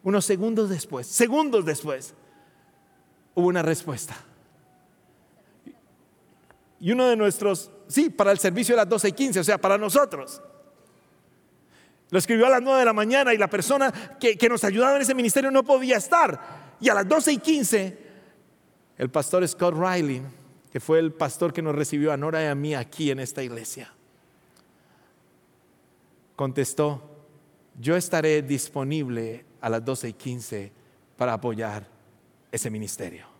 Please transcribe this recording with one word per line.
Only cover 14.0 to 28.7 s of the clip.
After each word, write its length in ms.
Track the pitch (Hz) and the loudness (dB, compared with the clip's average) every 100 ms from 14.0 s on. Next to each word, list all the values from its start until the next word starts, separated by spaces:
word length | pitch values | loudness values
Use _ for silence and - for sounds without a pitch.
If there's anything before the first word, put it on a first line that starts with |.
| - - | -16 -2
que, 180 | 240 202 | 0 4
que 120 | 233 | 2
nos 160 | 233 | 2
ayudaba 320 | 202 202 254 277 | 0 2 2 2
en 60 | |
ese 120 | 254 | 2
ministerio 380 | 262 233 269 269 | 0 2 2 4
no 100 | 269 | 2
podía 360 | 269 262 262 226 | 4 2 4 0
estar. 760 | - 339 277 139 - - - - | 4 4 4 0 -12 -18 -20 0
Y 80 | 226 | 2
a 60 | |
las 120 | 208 190 | 2 4
doce 240 | 311 311 | 2 2
y 80 | 277 | 0
quince, 600 | - 302 214 214 190 - - - - _ _ _ _ _ _ - | 0 0 2 0 -2 -10 -20 -20 -20 _ _ _ _ _ _ -8
el 140 | 127 | -4
pastor 360 | 156 139 185 180 | -2 0 0 0
Scott 280 | - 175 160 | 0 -2 0
Riley, 460 | 185 180 151 127 135 - - _ _ | -2 -2 -2 -4 -10 -18 -20 _ _
que 80 | 135 | -10
fue 180 | - 160 | 0 2
el 140 | 160 | 2
pastor 380 | 160 147 - 170 | -4 -6 -2 -4
que 120 | 170 | -2
nos 120 | 160 | -4
recibió 380 | 147 147 147 151 | -4 -4 -2 -2
a 40 | 139 | -2
Nora 240 | 151 160 | -2 -2
y 40 | 156 | -2
a 80 | |
mí 200 | 139 151 | -4 -4
aquí 360 | 143 113 - 147 | -6 -8 -4 -4
en 100 | 135 | -4
esta 220 | 127 - | -6 -8
iglesia, 480 | 127 117 110 - - _ _ _ _ _ _ _ _ _ _ _ _ _ _ _ _ _ _ _ _ _ _ _ _ - | -10 -10 -12 -14 -18 _ _ _ _ _ _ _ _ _ _ _ _ _ _ _ _ _ _ _ _ _ _ _ _ -6
contestó, 920 | 135 131 127 - 151 139 - - _ _ _ _ _ - | -4 -2 -2 0 -2 -2 -14 -20 _ _ _ _ _ -8
"Yo 160 | 120 175 | -2 -2
estaré 460 | 180 170 156 151 | 0 0 2 2
disponible 1040 | 135 139 - | 0 -4 -4